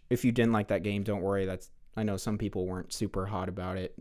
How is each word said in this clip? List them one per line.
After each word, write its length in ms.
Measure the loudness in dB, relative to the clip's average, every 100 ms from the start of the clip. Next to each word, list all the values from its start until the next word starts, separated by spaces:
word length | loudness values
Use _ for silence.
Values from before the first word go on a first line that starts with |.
| 0
if 160 | 2 4
you 60 |
didn't 220 | 4 4
like 160 | 4 2
that 140 | 0
game, 200 | 0 0
don't 180 | 0 0
worry. 240 | 0 0 0
That's, 240 | -4 -10 -20 -12 -2
I 80 |
know 140 | -2 0
some 200 | -2 -2
people 280 | -2 -2 -2
weren't 280 | -4 -6
super 320 | -4 -2 -2 -2
hot 240 | -2 -4
about 280 | -4 -4 -4
it, 160 | -6 -8